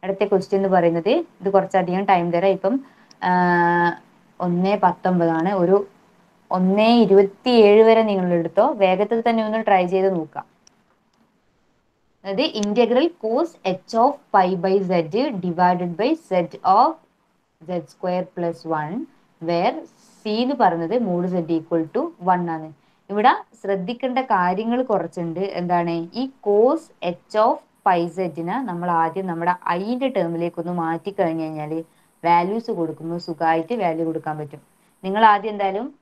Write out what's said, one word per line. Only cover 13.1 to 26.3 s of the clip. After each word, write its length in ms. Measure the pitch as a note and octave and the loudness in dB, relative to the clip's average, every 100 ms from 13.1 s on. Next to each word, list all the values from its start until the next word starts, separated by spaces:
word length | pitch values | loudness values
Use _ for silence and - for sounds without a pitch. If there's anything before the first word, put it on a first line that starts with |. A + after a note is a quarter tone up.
| - | -2
cos 280 | A3 A#3+ E4 - F#3+ | -4 -2 -2 -4 -6
h 200 | F#3 _ A3+ | -6 _ 2
of 80 | B3 C#4+ _ | 2 0 _
pi 140 | G3+ F#3 F#3 | 2 2 0
by 120 | F#3 F#3+ F#3 | 0 0 2
z 20 | F3+ D#3+ F#3+ C#4+ G#3 F3+ | -2 0 -2 -2 -4 -6
divided 440 | E3+ F3+ F3+ F3+ E3 | 0 2 2 -2 -2
by 100 | A3+ D#4+ _ | -2 -2 _
z 40 | F#3 E3 - - F#3+ | -2 -2 -4 2 4
of 160 | C4+ D#4+ _ _ _ _ _ _ D#3+ | 4 0 _ _ _ _ _ _ -8
z 20 | F3+ D3+ | -8 -8
square 340 | _ F#3 F3+ F3+ - | _ -4 -4 -6 -6
plus 220 | E3+ E3 E3 D#3+ | -6 -6 -6 -6
one, 140 | D3+ G#3 D#4+ _ _ _ E3 | -4 -8 -10 _ _ _ -4
where 280 | E3+ G3 D#4+ - _ _ _ | -2 -2 -4 -14 _ _ _
c 160 | G#3+ G#3+ | -6 -4
എന്ന് 120 | B3 C#4 | -2 0
പറയുന്നത് 340 | G#3 E3+ E3 A#3 A3 | 0 0 -4 -2 -2
mod 160 | F3 F3+ | -2 -2
z 20 | F3+ D#3+ E3 | -4 -2 -4
equal 260 | D#3 E3+ D#3+ | -2 -4 -2
to 80 | A3 E4 - F3+ | -4 -6 -6 -2
one 140 | F3+ F3 D#3+ | -2 -2 -8
ആണ്. 120 | D#3 D3+ _ _ _ | -12 -18 _ _ _
ഇവിടെ 200 | G3+ A3+ F#4+ - _ | 0 2 0 -4 _
ശ്രദ്ധിക്കേണ്ട 580 | G3 G3 F3+ A#3+ C4 B3 B3+ | -4 -4 -4 -6 -4 -4 -2
കാര്യങ്ങൾ 440 | G3+ F3+ F#3 A3+ A#3+ B3+ | 0 0 -2 -2 -2 0
കുറച്ചുണ്ട്. 520 | G#3 E3 - E3+ E3 G3 - | -2 -2 -8 -8 -4 -6 -4
എന്താണ്, 340 | F3+ F3 E3+ E3+ E3+ G#3+ | -2 -2 0 -4 -6 -8
ഈ 20 | C4 | -8